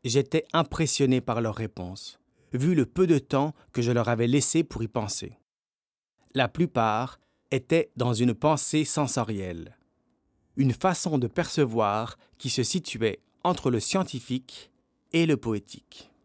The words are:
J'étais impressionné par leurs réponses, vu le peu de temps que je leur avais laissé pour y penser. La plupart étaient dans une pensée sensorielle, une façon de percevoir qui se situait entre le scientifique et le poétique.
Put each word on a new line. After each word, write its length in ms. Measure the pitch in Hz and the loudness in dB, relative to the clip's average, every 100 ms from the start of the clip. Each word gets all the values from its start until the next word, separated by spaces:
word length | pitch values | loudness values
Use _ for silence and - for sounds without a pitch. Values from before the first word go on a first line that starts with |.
J'étais 420 | 123 131 143 - - | 0 0 2 -2 0
impressionné 680 | 165 156 - 156 - 135 127 | -2 -2 0 0 2 2 2
par 200 | 127 117 | 0 -2
leurs 140 | 113 | -4
réponses, 640 | 104 110 - 90 95 - - _ _ _ | -4 -8 -8 -12 -12 -16 -18 _ _ _
vu 220 | 127 151 | -2 2
le 120 | 165 123 | 2 0
peu 200 | - 185 | 0 2
de 120 | 151 | 2
temps 360 | - 135 147 - _ | 2 -2 -2 -6 _
que 100 | - | -2
je 100 | 117 | 0
leur 160 | 120 113 | 0 0
avais 180 | 113 120 | 0 2
laissé 380 | 139 - 160 | 4 4 2
pour 180 | 160 110 | -2 -6
y 60 | 113 | -6
penser. 500 | 123 107 - - - _ _ _ _ _ _ _ _ _ | -6 -4 -4 -6 -18 _ _ _ _ _ _ _ _ _
La 140 | 135 123 | -4 -2
plupart 720 | - 170 123 110 107 131 - _ _ _ | 0 -2 2 0 0 -4 -12 _ _ _
étaient 400 | 135 - 165 - - | -6 0 0 0 -2
dans 160 | 123 | -2
une 220 | 113 123 | 2 0
pensée 500 | 107 151 151 - 156 | 2 0 2 2 2
sensorielle, 920 | 151 - 139 - 110 101 92 85 - _ _ _ _ _ _ _ _ - | 2 2 2 0 -2 -6 -8 -10 -14 _ _ _ _ _ _ _ _ 0
une 160 | 135 | 0
façon 460 | 117 190 170 175 147 | 2 0 2 2 0
de 100 | 117 | -2
percevoir 920 | - - - 135 113 104 107 113 - _ _ | -2 -2 0 0 2 0 0 -6 -12 _ _
qui 140 | 127 | -4
se 140 | - | 0
situait 560 | 120 190 - 110 110 - _ _ | 0 0 -4 -2 -2 -4 _ _
entre 260 | 175 175 135 | -4 -2 0
le 80 | 117 | 0
scientifique 960 | - 190 180 127 - 127 127 - - _ _ _ _ | 0 0 -2 -8 -6 -8 -8 -20 -20 _ _ _ _
et 120 | 165 | 0
le 120 | 165 143 | 2 0
poétique. 760 | 117 107 - - _ - - _ | -2 -6 -8 -20 _ -20 -20 _